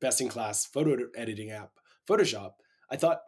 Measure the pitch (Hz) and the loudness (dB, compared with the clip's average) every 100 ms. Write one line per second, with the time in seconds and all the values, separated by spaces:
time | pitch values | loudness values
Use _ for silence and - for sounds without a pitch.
0 | 131 120 127 120 110 104 - 139 156 127 | 0 0 0 -2 -4 -2 -2 0 2 2
1 | 120 120 110 104 107 107 104 _ _ _ | -2 -6 -6 -6 -8 -10 -14 _ _ _
2 | - 208 147 107 101 - _ _ - 139 | 2 4 4 0 -8 -16 _ _ -10 0
3 | 170 - | 2 2